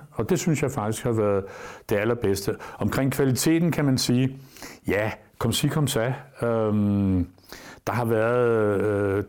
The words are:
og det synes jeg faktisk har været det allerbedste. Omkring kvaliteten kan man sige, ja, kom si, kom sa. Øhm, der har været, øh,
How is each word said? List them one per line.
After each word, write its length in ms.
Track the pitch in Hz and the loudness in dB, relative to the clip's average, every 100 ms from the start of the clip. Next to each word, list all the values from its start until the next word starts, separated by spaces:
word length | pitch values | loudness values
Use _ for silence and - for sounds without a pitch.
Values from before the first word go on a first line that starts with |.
| - | -6
og 180 | - 110 | -8 -2
det 100 | 180 | 0
synes 220 | 175 143 | 0 0
jeg 80 | 131 | 0
faktisk 340 | - 104 110 | -2 -4 -2
har 80 | 127 | -2
været 320 | 110 104 98 98 - - - - | 2 2 0 -2 -12 -16 -18 -2
det 80 | 101 | 0
allerbedste. 580 | 113 120 98 95 - 101 - - | 2 2 0 0 -2 -6 -10 -4
Omkring 340 | 104 139 135 | -2 0 0
kvaliteten 600 | - 135 123 160 165 170 | 2 0 2 2 2 2
kan 120 | 147 | 2
man 140 | 143 127 | 0 0
sige, 400 | - 123 131 - - - - - - | 2 2 0 -4 -16 -20 -20 -10 -2
ja, 220 | 92 107 - - _ | -2 -2 -6 -16 _
kom 140 | 117 | -2
si, 160 | - 147 | 0 0
kom 180 | 151 143 | 0 0
sa. 260 | 113 120 131 - - | 0 0 -4 -10 -4
Øhm, 840 | 117 113 107 104 101 101 98 92 87 - - - - - - | -2 2 2 2 2 2 2 0 -2 -8 -20 -20 -20 -10 -4
der 60 | |
har 120 | 110 | -2
været, 760 | 117 110 113 123 120 113 104 98 | 0 2 2 2 2 4 2 2
øh, 440 | 107 101 101 98 | 2 0 0 0